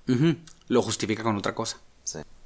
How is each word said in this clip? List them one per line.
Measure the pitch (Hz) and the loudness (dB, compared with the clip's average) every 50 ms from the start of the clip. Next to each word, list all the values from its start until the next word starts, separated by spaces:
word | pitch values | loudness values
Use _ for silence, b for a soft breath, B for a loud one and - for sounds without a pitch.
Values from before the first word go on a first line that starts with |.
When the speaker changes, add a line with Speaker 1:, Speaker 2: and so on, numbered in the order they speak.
| - - | -2 0
Speaker 1:
Ujú. | 131 120 147 170 151 - - - - - - - | 2 4 4 2 2 0 -6 -16 -20 -20 -4 2
Lo | 120 123 101 | 2 2 4
justifica | 110 110 - - 98 110 104 110 | 2 -2 -2 -2 -2 -2 -2 0
con | 117 107 | -2 -2
otra | 101 92 - - | 0 -2 -4 -4
cosa. | - 113 - - - - - - _ _ | -4 -6 -6 -8 -10 -14 -20 -20 _ _
Speaker 2:
Sí. | - - 80 73 - - - - | -10 -10 -10 -12 -14 -18 -20 -20